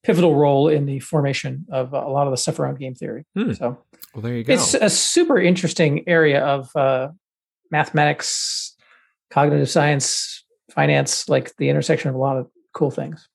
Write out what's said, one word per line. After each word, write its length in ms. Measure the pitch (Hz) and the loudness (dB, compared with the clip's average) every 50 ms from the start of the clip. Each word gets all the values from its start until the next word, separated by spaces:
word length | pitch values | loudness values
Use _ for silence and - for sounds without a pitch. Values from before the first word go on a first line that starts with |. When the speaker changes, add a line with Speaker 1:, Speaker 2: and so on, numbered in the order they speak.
| _ | _
Speaker 1:
pivotal 320 | - 190 165 180 170 143 | 2 2 4 4 4 4
role 320 | 143 147 143 139 139 143 160 | 4 4 4 4 4 4 2
in 160 | 156 147 143 | 2 0 0
the 140 | 139 139 135 | -4 -6 -8
formation 640 | - - - 151 139 139 131 - - 135 131 139 175 - | -6 -2 -2 0 0 0 -2 -4 -6 -8 -8 -10 -12 -6
of 220 | 160 131 127 127 143 | -6 -6 -6 -4 -6
a 140 | 139 - | -8 -6
lot 200 | 143 135 139 143 | -4 -2 -2 0
of 40 | 139 | 0
the 60 | 131 | -2
stuff 220 | 123 - - 160 - | -2 -4 -4 -4 -4
around 180 | 143 139 139 131 | -4 -6 -6 -8
game 140 | 139 131 127 | -10 -12 -12
theory. 300 | - - - 113 123 156 _ _ | -10 -10 -10 -10 -12 -14 _ _
Speaker 2:
Hmm. 180 | 185 233 208 107 | -4 -4 -4 -4
Speaker 1:
So 240 | - 131 120 - - _ _ _ _ - _ _ | -4 -4 -6 -6 -8 _ _ _ _ -20 _ _
Speaker 2:
Well, 80 | - | -8
there 140 | 107 120 123 | -6 -6 -4
you 80 | 117 113 | -4 2
go. 100 | - 262 | 2 2
Speaker 1:
it's 200 | 233 - - - | 2 2 0 2
a 140 | 269 214 202 | 2 2 2
super 500 | - - - - - 339 349 330 277 190 | 2 0 -2 2 2 2 4 4 4 4
interesting 640 | - 175 180 180 - 160 - - 165 147 143 160 - | 4 4 2 2 0 -4 0 2 2 2 2 -2 0
area 360 | 180 170 165 160 151 139 139 135 | 2 4 4 4 4 4 2 2
of, 240 | 143 139 139 135 127 _ | 0 0 -2 -4 -6 _
uh, 340 | 151 135 135 135 127 127 143 170 _ _ _ _ _ _ _ _ _ _ _ | 0 0 2 0 0 -4 -6 -10 _ _ _ _ _ _ _ _ _ _ _
mathematics, 1040 | 160 151 147 - - 156 147 147 147 - - - - - - - - - - - _ _ _ _ _ _ _ _ _ _ _ _ | -2 -2 -2 0 0 2 2 2 0 -2 -6 -6 -6 -6 -6 -6 -6 -8 -8 -10 _ _ _ _ _ _ _ _ _ _ _ _
cognitive 400 | - 143 147 147 147 147 143 127 | 0 0 2 2 2 0 0 2
science, 760 | - 165 147 147 147 139 - - - - - - - - _ _ _ _ _ _ | 2 2 2 2 2 0 -2 -4 -4 -6 -6 -8 -12 -16 _ _ _ _ _ _
finance, 560 | - - 147 147 147 143 139 - - - - - | -2 0 2 2 2 2 0 -2 -4 -6 -2 0
like, 260 | 147 131 131 - _ | 0 0 0 -4 _
the 120 | - 143 139 | -4 -2 0
intersection 400 | 143 147 147 - 139 - - 143 | 0 0 2 0 -2 0 0 -4
of 60 | 131 | -2
a 40 | 131 | -2
lot 180 | 131 139 135 | -2 -2 -2
of 100 | 131 123 _ _ _ _ _ _ | -4 -6 _ _ _ _ _ _
cool 180 | - 156 135 | -2 -2 -2
things. 360 | - - - 147 160 - _ _ | -2 -6 -10 -10 -12 -16 _ _